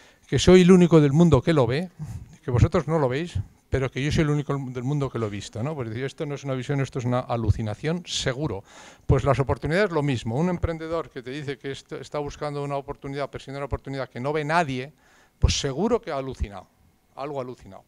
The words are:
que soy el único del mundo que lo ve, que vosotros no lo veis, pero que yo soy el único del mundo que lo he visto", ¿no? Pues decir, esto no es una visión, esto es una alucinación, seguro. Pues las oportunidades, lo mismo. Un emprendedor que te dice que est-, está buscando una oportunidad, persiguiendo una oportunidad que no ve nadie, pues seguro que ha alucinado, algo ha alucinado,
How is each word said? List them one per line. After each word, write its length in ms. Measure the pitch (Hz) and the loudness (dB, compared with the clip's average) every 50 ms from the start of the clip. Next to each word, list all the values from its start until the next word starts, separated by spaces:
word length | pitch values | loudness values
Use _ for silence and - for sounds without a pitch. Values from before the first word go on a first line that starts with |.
| - - _ _ _ | -20 -20 _ _ _
que 120 | - - 127 | -2 -2 2
soy 240 | - 180 180 185 | 6 8 10 10
el 100 | 180 175 | 10 10
único 280 | 190 180 175 160 165 160 | 8 8 8 8 8 6
del 120 | 147 143 | 6 6
mundo 300 | 135 160 175 170 147 123 | 6 6 6 6 6 4
que 100 | - 165 | 4 4
lo 140 | 170 143 123 | 2 2 2
ve, 240 | 113 127 151 185 175 _ - 156 - - - - - - - | 2 0 -2 -4 -6 _ -12 -12 -10 -10 -12 -14 -16 -20 -14
que 80 | - - | -6 0
vosotros 380 | 123 117 - - - 185 139 143 | 2 4 4 4 4 2 0 2
no 100 | 160 165 | 0 2
lo 100 | 143 123 | 2 2
veis, 300 | 127 143 170 170 - - - - _ _ _ _ | 0 -2 -4 -4 -6 -6 -6 -8 _ _ _ _
pero 220 | - 135 135 127 | -2 -2 -2 -2
que 120 | - - | -4 -4
yo 80 | 135 151 | -2 0
soy 120 | 131 - | 0 2
el 80 | 160 147 | 2 2
único 260 | 147 147 143 - 143 | 2 0 0 -2 -4
del 280 | 139 139 127 123 127 120 | -4 -6 -8 -8 -6 -4
mundo 260 | 131 151 147 139 127 | -2 -2 -2 -2 -2
que 80 | - 123 | -4 -4
lo 80 | 113 | -4
he 40 | 104 | -4
visto", 320 | 101 101 - - - 110 | -4 -6 -10 -8 -8 -6
¿no? 120 | 113 147 165 | -6 -6 -6
Pues 140 | 143 123 113 | -6 -8 -8
decir, 140 | 110 120 131 | -6 -6 -8
esto 200 | 131 - - 165 | -8 -8 -8 -8
no 120 | 143 143 | -8 -8
es 80 | 131 - | -8 -6
una 100 | 139 131 | -6 -6
visión, 260 | 131 120 - 143 139 | -4 -4 -2 -2 -2
esto 200 | 135 - - 139 | -2 -4 -4 -4
es 40 | 120 | -2
una 160 | 123 123 123 | -2 -2 -2
alucinación, 800 | 127 - 127 117 113 107 - - 113 107 104 - 135 151 170 175 175 | -2 -2 -4 -2 0 0 0 0 -2 -6 -6 -6 -6 -6 -6 -6 -6
seguro. 580 | - - - - 139 123 127 156 143 98 98 - _ - - - - - _ _ | -8 -6 -4 -4 -4 -4 -4 -4 -6 -6 -8 -12 _ -20 -20 -20 -20 -20 _ _
Pues 180 | - - 135 - | 2 2 2 4
las 140 | 143 131 110 | 2 2 2
oportunidades, 500 | 135 123 143 - - 143 160 190 214 190 | 2 -2 -2 -4 -2 -2 0 0 0 0
lo 120 | 170 151 | 0 0
mismo. 340 | 143 147 135 113 - 113 113 | 0 0 0 -2 -2 -4 -2
Un 120 | 135 170 185 | -2 0 -2
emprendedor 640 | 180 165 - 165 165 160 160 160 165 165 147 131 | -2 -2 -4 -4 -6 -6 -6 -6 -6 -6 -6 -8
que 120 | - 139 | -12 -14
te 80 | 120 127 | -12 -10
dice 280 | 131 151 147 139 139 - | -10 -8 -8 -8 -8 -8
que 140 | - 139 | -8 -10
est-, 200 | 135 - - - | -10 -12 -12 -14
está 260 | 151 135 127 - - 147 | -14 -14 -12 -8 -8 -6
buscando 440 | 147 143 - - 151 147 143 143 143 | -6 -6 -8 -8 -8 -6 -6 -6 -6
una 120 | 143 143 | -6 -6
oportunidad, 520 | 139 131 - 139 - - 139 139 143 139 123 | -6 -6 -8 -12 -12 -12 -10 -8 -6 -6 -8
persiguiendo 300 | - 120 - 135 135 139 | -8 -12 -14 -12 -10 -10
una 80 | 143 | -8
oportunidad 420 | 127 - - - 135 135 139 127 - | -6 -6 -8 -6 -6 -8 -8 -8 -8
que 120 | - 120 | -8 -6
no 120 | 123 143 | -4 -4
ve 120 | 156 156 147 | -2 -2 -2
nadie, 480 | 143 160 175 175 135 131 123 127 151 - _ _ _ _ _ _ _ _ _ | 0 0 0 0 0 -4 -6 -8 -10 -14 _ _ _ _ _ _ _ _ _
pues 220 | - - - - | 0 0 0 0
seguro 400 | - 139 131 143 196 240 247 208 | -2 -4 -2 0 0 0 0 0
que 100 | - 170 | -2 -4
ha 60 | 151 | -6
alucinado, 500 | 139 135 135 120 - - 107 101 92 87 _ _ _ _ _ _ _ _ _ - | -6 -6 -6 -8 -8 -8 -10 -10 -14 -18 _ _ _ _ _ _ _ _ _ -14
algo 240 | - 135 151 147 139 | -12 -10 -8 -8 -8
ha 40 | |
alucinado, 420 | 127 127 123 - - 101 95 - - | -8 -8 -10 -16 -18 -20 -20 -20 -18